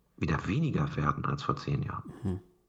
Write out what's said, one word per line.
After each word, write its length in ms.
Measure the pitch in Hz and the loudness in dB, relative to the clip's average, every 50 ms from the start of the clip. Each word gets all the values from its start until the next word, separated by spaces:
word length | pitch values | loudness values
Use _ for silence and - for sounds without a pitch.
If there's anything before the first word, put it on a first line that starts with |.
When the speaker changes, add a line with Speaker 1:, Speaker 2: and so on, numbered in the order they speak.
| _ _ _ | _ _ _
Speaker 1:
wieder 300 | - - 76 80 - - | -2 0 0 2 0 0
weniger 500 | - 92 143 165 147 - 165 76 71 - | 0 2 2 2 2 2 2 2 2 0
werden 280 | - 73 - - - 127 | 2 2 2 2 2 0
als 160 | - - - - | -2 -2 0 0
vor 140 | - - | -2 -2
zehn 260 | - - - - - - | -2 0 0 0 0 0
Jahren. 300 | - - - - - - - - | -2 -4 -6 -8 -10 -10 -4 -2
Speaker 2:
Mhm. 180 | 98 90 92 - - - _ _ | -2 -2 -2 -6 -12 -20 _ _